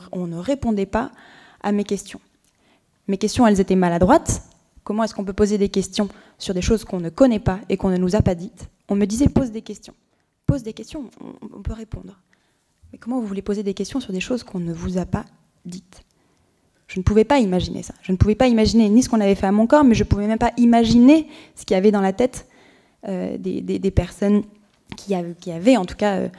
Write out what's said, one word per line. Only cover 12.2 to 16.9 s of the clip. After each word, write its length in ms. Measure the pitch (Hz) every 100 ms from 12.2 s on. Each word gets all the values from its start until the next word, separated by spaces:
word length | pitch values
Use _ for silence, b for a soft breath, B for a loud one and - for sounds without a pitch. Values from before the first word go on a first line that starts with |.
| _ _ _ _ _ _ _
Mais 60 | -
comment 240 | 226 254
vous 60 | 214
voulez 140 | 196
poser 220 | 196 202
des 100 | 202
questions 280 | 196 196 -
sur 100 | -
des 80 | 185
choses 240 | - 247
qu'on 160 | - 185
ne 140 | 170
vous 240 | 165 185 180
a 80 | 175
pas 180 | 202 226 _ _ _
dites ? 400 | 180 180 - - _ _ _ _ _ _ _ _
Je 120 | -